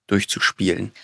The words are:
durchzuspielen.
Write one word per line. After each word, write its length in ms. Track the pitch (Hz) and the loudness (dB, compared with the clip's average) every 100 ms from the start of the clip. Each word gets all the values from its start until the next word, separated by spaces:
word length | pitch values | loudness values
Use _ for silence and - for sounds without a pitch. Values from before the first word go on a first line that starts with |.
| - | -2
durchzuspielen. 840 | 101 - - - - 95 85 104 - | 0 0 -2 -2 0 0 0 -4 -12